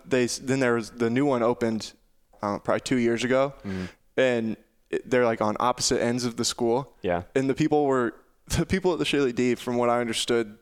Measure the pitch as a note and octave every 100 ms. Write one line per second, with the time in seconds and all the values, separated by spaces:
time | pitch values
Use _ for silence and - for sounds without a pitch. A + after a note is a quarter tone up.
0 | - B2+ A#2+ - C3 C3+ B2 A#2 G#2 A#2+
1 | A#2 A#2+ C#3+ B2 A2+ B2 A2+ A2 - -
2 | _ _ _ - G#2 G2+ - A2 - C3
3 | A#2 A#2 A#2+ C3 C#3 - G2+ F#2+ F#2 -
4 | _ - C3 A#2+ A2+ G#2 _ _ - D#2+
5 | - B2 A#2+ A2+ G#2+ G#2+ B2 B2 - B2
6 | A#2 B2 B2 A#2 A2+ - A#2+ A#2+ C#3 _
7 | F#2+ F2 - C3+ C3+ B2+ D3+ D3+ C#3+ C3
8 | A#2 - _ _ - - D#3+ F#3+ F#3 D#3
9 | D3+ D3 C3+ A#2+ B2 A#2 - A#2+ A#2+ A#2+
10 | A#2+ A2+ - A#2+ G#2+ G#2+